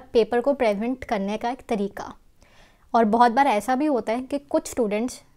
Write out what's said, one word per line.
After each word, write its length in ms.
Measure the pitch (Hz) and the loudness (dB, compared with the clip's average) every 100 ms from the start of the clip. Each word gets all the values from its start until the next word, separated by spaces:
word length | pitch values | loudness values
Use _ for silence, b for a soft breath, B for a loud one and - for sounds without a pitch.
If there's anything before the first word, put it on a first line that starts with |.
| - | 2
पेपर 280 | 240 214 240 | 0 2 2
को 120 | 254 | 0
प्रेजेंट 500 | 277 226 202 233 254 | 2 0 0 -4 -6
करने 340 | - 208 196 214 | -4 -4 -4 -4
का 120 | 240 | -6
एक 120 | 262 - | -6 -4
तरीका। 440 | 214 196 - - - _ _ b b b b b | -4 -4 -6 -14 -16 _ _ b b b b b
और 120 | 233 220 | 2 4
बहुत 260 | 233 240 | 6 4
बार 160 | 226 277 | 4 2
ऐसा 280 | 208 233 254 | 2 0 0
भी 100 | 302 | 0
होता 280 | 247 214 | 0 -2
है 80 | 240 | -4
कि 160 | 262 285 | -4 -8
कुछ 280 | - 320 - | -2 -4 -2
स्टूडेंट्स 540 | - 214 208 254 - - | -2 -2 -2 -4 -8 -20